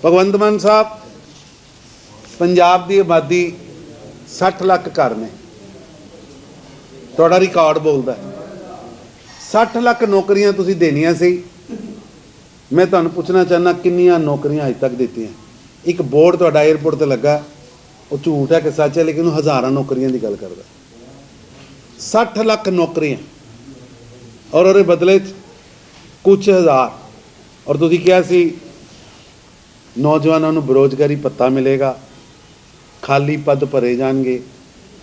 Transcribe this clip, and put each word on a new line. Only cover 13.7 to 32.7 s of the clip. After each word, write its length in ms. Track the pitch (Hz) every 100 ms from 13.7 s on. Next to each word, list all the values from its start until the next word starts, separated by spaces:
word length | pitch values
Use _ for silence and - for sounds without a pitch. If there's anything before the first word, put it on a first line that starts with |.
ਕਿੰਨੀਆਂ 460 | 175 185 175 180 170
ਨੌਕਰੀਆਂ 480 | 151 143 143 151 139
ਅਜੇ 80 | 117
ਤੱਕ 120 | 135
ਦਿੱਤੀਆਂ? 360 | 123 123 117 107 - - - - -
ਇੱਕ 160 | 165 175
ਬੋਰਡ 340 | 156 139 170 175
ਤੁਹਾਡਾ 260 | 170 151
ਏਅਰਪੋਰਟ 320 | 151 151 156
'ਤੇ 120 | 151 147
ਲੱਗਾ, 360 | 127 143 147 - - - - - - -
ਉਹ 60 | 143
ਝੂਠ 340 | 165 147 139
ਹੈ 80 | 165
ਕਿ 100 | 156
ਸੱਚ 280 | 143 147 151
ਹੈ, 60 |
ਲੇਕਿਨ 220 | 160 151 170
ਉਹ 120 | 151
ਹਜ਼ਾਰਾਂ 320 | 147 135 127
ਨੌਕਰੀਆਂ 400 | 139 139 131 131
ਦੀ 120 | 127
ਗੱਲ 140 | 107 101
ਕਰਦਾ। 260 | 98 87 - - - 117 120 139 - - - - - - - -
ਸੱਠ 400 | - 214 233 208
ਲੱਖ 300 | 220 208 190
ਨੌਕਰੀਆਂ, 500 | 180 165 - 156 127 - - - - 135 135 - - - - - - -
ਔਰ 120 | 151 185
ਉਹਦੇ 160 | 196
ਬਦਲੇ 360 | 180 170 175 190
'ਚ 160 | 190 - - - - - - - - -
ਕੁਛ 240 | - 196 202
ਹਜ਼ਾਰ। 420 | 185 165 135 120 - - - - - - - -
ਔਰ 100 | 143
ਤੁਸੀਂ 220 | 165 175
ਕਿਹਾ 220 | 175 185
ਸੀ, 320 | 170 180 170 - - - - - - - - - - - - - - 117
ਨੌਜਵਾਨਾਂ 540 | 147 156 151 160 156
ਨੂੰ 120 | 160 139
ਬੇਰੁਜ਼ਗਾਰੀ 500 | 131 139 131 147 147
ਭੱਤਾ 320 | 139 - 127
ਮਿਲੇਗਾ, 500 | 135 131 135 135 127 - - - - - - -